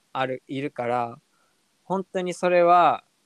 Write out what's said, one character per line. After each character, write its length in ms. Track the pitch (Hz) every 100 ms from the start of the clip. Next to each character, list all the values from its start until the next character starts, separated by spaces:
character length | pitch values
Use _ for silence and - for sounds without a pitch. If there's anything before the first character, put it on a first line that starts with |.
| _
あ 140 | 135 131
る、 160 | 131 -
い 140 | 135
る 100 | 143
か 160 | - 123
ら、 340 | 120 117 117 _ _ _ _ _ _
本 200 | - 185
当 160 | 185 190
に 140 | 180
そ 160 | 175 185
れ 120 | 180
は 420 | 170 175 160 113 - _